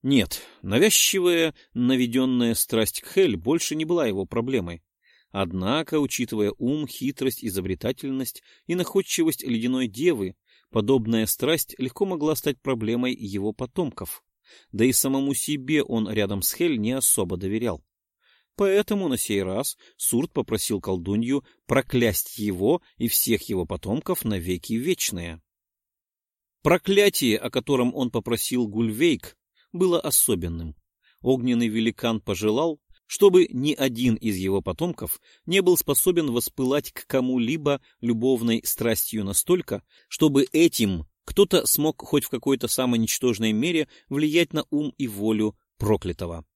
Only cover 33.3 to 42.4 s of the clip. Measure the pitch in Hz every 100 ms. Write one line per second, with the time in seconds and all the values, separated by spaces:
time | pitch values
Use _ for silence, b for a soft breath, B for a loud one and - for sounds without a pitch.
33.3 | 185 175 123 143 - 135 117 123 110 113
34.3 | 95 95 98 92 90 175 151 107 - b
35.3 | b - 185 185 175 - 143 - 175 151
36.3 | 120 - - 127 143 - - - 135 127
37.3 | 127 117 160 147 143 b b 117 117 123
38.3 | 127 117 113 - - 117 110 - 107 98
39.3 | 101 - 180 - 101 _ b b - 156
40.3 | 135 135 151 170 - 107 90 78 _ -
41.3 | - 202 175 - - 151 - - 147 -
42.3 | 123